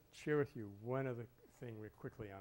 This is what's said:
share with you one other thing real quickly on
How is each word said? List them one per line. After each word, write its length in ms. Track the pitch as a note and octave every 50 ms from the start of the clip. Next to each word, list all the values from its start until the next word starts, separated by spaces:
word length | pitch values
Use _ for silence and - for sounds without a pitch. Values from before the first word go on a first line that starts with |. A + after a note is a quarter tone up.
| - -
share 260 | - - - D#3 D3+ D3
with 180 | C#3+ - -
you 140 | A#2+ G#2+ G2+ G2+ G2
one 240 | A2 A#2+ B2+ C3+ C3+
other 200 | C3 A#2+ A#2 A#2 - - - - - - -
thing 180 | C3 A#2+ A2+ G#2+
real 120 | G#2+ G#2 - -
quickly 300 | - C3+ - - A2 G2+ F#2+
on 60 | G2